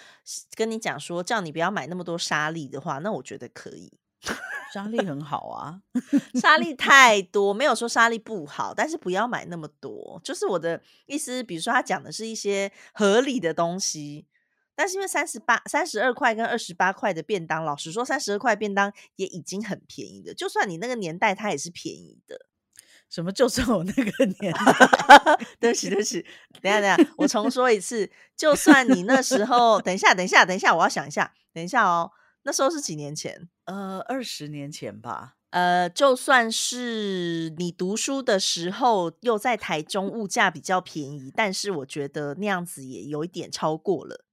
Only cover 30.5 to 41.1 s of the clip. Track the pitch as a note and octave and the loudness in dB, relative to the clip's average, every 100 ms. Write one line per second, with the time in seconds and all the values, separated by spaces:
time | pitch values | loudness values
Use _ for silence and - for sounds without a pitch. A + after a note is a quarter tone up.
30.5 | F#3 E4+ E3+ G3 F3+ C#3+ G#3 - _ _ | 2 2 4 2 0 -6 -4 -4 _ _
31.5 | E3 F3 B3+ G3 E3+ E3+ _ _ _ C#4 | -12 -4 0 2 0 -4 _ _ _ -6
32.5 | - C4+ D#4 C#4+ D3+ C#3+ D#3 - - F3 | 0 0 -2 -8 -8 -10 -10 -10 -12 -18
33.5 | _ - G3 F#3+ F#3+ - C4 A3 - D3+ | _ -14 -12 -10 -10 -8 -8 -8 -10 -12
34.5 | D3 C#3+ D3+ A#2 G#2+ A#2+ F2 B2+ _ _ | -12 -12 -12 -12 -12 -10 -10 -12 _ _
35.5 | F3 F3+ F3+ F3+ - C#4 B3+ - C4 A3+ | 0 2 2 0 2 2 4 4 4 4
36.5 | A3+ - B3 A#3+ A3 G#3 F#3 F3 E3 E3 | -2 -4 -4 -4 -4 -4 -2 -4 -4 -6
37.5 | D#3 F3 - F3+ A3 - C4+ B3+ F#3+ - | -6 -6 -4 -4 -4 -4 -2 0 0 0
38.5 | E3+ E3+ G3+ B3+ G#3 E3+ - A#3+ G#3+ B3+ | -4 -6 0 2 2 0 -4 -2 0 0
39.5 | A3 - D#3+ D#3 G3 G3 A3+ G3+ A#3+ G3 | -4 -4 -6 -4 -4 -4 -6 -4 2 2
40.5 | D#3+ - F#3 F3+ D#3+ C3+ | 0 -2 -2 -2 -10 -10